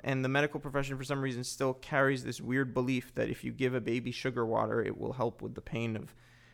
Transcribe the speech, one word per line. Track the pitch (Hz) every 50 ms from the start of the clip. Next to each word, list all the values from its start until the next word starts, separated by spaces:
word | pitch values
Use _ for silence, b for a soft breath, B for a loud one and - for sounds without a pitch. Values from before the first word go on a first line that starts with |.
| -
and | - 135 131 131
the | 131
medical | 135 143 147 147 147 147
profession, | 143 147 131 143 139 139 139 127
for | 131
some | 131 143 139 135
reason, | 135 123 120 127
still | - - - 135 131 131
carries | 131 - - 156 139 135 135 139 127 123
this | - 120 -
weird | - 117 127 135 135 127 113
belief | 127 123 127 131 120 - - -
that | - 117 117
if | 120 - -
you | 120 117
give | 113 127 127 127
a | 127
baby | 107 120 117 127 117 123
sugar | 120 - - 135 117 120 117
water, | 113 113 110 110 110 110 117 107
it | 101 107 -
will | 110 113 113
help | 123 113 120 - -
with | 110 113 -
the | -
pain | - - - 113 117 113 110
of | 107 - - - b b b b b b b